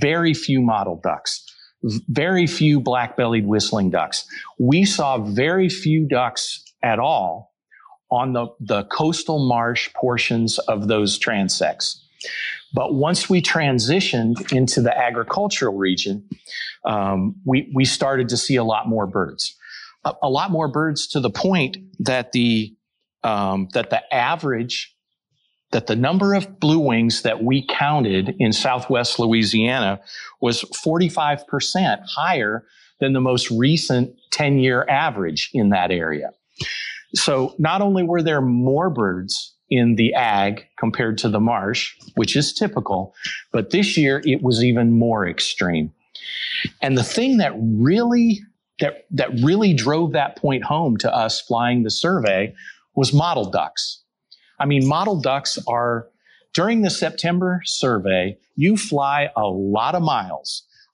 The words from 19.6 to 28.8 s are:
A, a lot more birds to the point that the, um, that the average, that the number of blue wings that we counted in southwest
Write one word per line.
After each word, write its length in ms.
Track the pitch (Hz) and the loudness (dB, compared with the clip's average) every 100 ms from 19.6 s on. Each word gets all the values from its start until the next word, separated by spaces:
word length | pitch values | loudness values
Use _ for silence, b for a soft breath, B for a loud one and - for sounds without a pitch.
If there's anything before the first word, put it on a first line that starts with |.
| B B B B - | B B B B -8
A, 80 | - | -4
a 60 | 139 | -2
lot 220 | 139 190 | -2 -2
more 160 | 160 156 | -2 -2
birds 400 | 151 156 147 - | 0 -2 -2 -4
to 120 | 147 | -2
the 100 | 120 | -2
point 480 | - 185 185 131 - - - | 0 0 2 0 -6 -16 -6
that 320 | 120 127 123 | -2 -2 -2
the, 440 | 127 120 110 107 - _ _ _ - | 0 2 2 -2 -10 _ _ _ -6
um, 440 | 117 104 98 98 95 | -2 0 0 -2 -2
that 160 | 123 110 | -4 -2
the 240 | 113 - | -2 -2
average, 800 | 135 127 165 147 117 123 - - _ _ _ _ _ _ _ - | -2 0 -2 -2 -4 -4 -8 -10 _ _ _ _ _ _ _ -6
that 160 | 117 - | -4 -2
the 80 | 110 | 0
number 380 | 135 185 202 | 2 2 2
of 260 | 196 196 - | 0 -2 -2
blue 200 | 151 160 | 2 2
wings 440 | 139 113 113 113 | 4 2 2 0
that 200 | 117 110 | -2 0
we 220 | 117 135 131 | 0 0 0
counted 680 | - 143 151 110 95 98 - | -2 0 2 2 0 0 0
in 140 | 107 | 0
southwest 640 | 107 135 127 | 2 0 -2